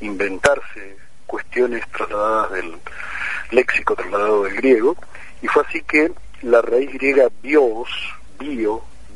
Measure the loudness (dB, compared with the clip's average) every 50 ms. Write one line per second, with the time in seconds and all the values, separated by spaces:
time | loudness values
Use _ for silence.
0 | -8 -8 -4 -2 -2 -2 -2 2 4 4 4 4 0 -8 -10 -12 -12 -14 -14 -14
1 | -14 -14 -12 -12 -10 -10 -8 -8 -8 -6 0 0 0 0 0 -4 -6 -8 -6 -6
2 | -6 -4 -2 -2 0 0 2 0 0 -2 -2 -6 -6 -6 -10 -10 -12 -12 -10 -10
3 | -10 -8 -8 -6 -6 -6 -6 -6 -6 2 4 4 4 4 0 0 0 0 -2 -2
4 | -2 -4 -2 0 2 2 2 2 2 0 -2 0 6 6 6 6 6 2 2 0
5 | -6 -12 -12 -12 -12 -12 -12 -8 -6 2 2 2 2 2 -4 -6 -6 0 2 2
6 | 2 2 0 -6 -10 -12 -12 -8 2 4 6 6 6 4 2 2 2 0 -4 0
7 | 0 4 6 6 6 6 4 -2 -4 4 6 6 6 6 2 -2 -6 -6 -8 -8
8 | -8 -10 -10 -12 -14 -14 -12 -10 -8 -6 -4 0 0 0 0 -2 -6 -10 -12 -12
9 | -12 -12 -8